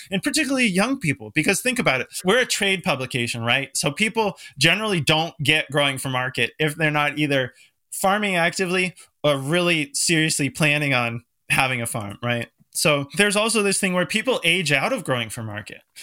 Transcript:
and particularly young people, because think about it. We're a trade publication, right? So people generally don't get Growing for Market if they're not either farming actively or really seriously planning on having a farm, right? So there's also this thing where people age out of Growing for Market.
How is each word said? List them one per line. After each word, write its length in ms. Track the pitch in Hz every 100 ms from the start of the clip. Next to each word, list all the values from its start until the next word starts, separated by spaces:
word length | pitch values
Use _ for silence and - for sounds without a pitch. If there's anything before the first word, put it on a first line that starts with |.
| -
and 120 | 190
particularly 420 | 302 285 269 269
young 340 | 240 180 233 277
people, 340 | 147 139 107
because 260 | 151 156 196
think 180 | 254 247
about 220 | 156 131
it. 60 | - -
We're 140 | 180 240
a 80 | 247
trade 360 | - 196 190
publication, 600 | 180 135 127 123 120 120
right? 340 | 117 131 139 -
So 160 | -
people 460 | 143 208 226 208 - - -
generally 460 | 156 190 220 180
don't 320 | 139 156 165 -
get 280 | 143 156 -
Growing 280 | 147 143 131
for 100 | 139
Market 440 | 127 127 127 117 -
if 180 | 156 160
they're 140 | 156
not 280 | 151 147 143
either 340 | 151 139 123 - - _ -
farming 440 | - 190 208 208 180
actively 580 | 170 - 190 185 180 - - _
or 140 | 147 139
really 540 | 135 175 175 165 143
seriously 560 | - - 165 156 - 139
planning 460 | - 151 147 147
on 280 | 127 117 117 _ _ -
having 320 | - 135 123
a 40 | 117
farm, 320 | 117 101 98
right? 260 | 120 120 117 _ _
So 360 | - 165 143 139 160
there's 200 | 208 202
also 260 | 220 220
this 180 | 202 190
thing 140 | 196
where 100 | 180
people 340 | 175 220 233 220
age 260 | 170 175 151
out 220 | 139 185
of 100 | 254
Growing 280 | 156 123 113
for 120 | -
Market. 380 | 110 104 107 - _ -